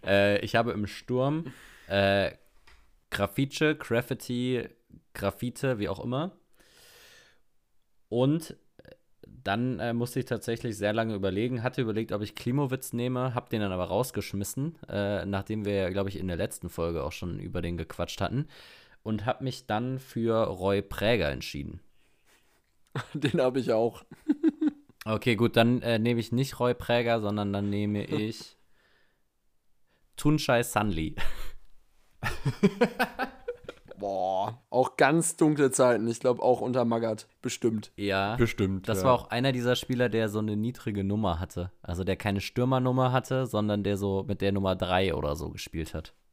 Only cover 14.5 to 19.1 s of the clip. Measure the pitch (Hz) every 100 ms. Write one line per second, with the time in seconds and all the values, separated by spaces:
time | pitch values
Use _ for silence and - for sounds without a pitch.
14.5 | - 151 - - 101 101 101 90 98 98
15.5 | 107 101 98 92 95 98 98 92 85 101
16.5 | - 87 - 82 82 71 - 90 95 95
17.5 | 87 85 87 82 - 87 - - 127 156
18.5 | - - - - - 113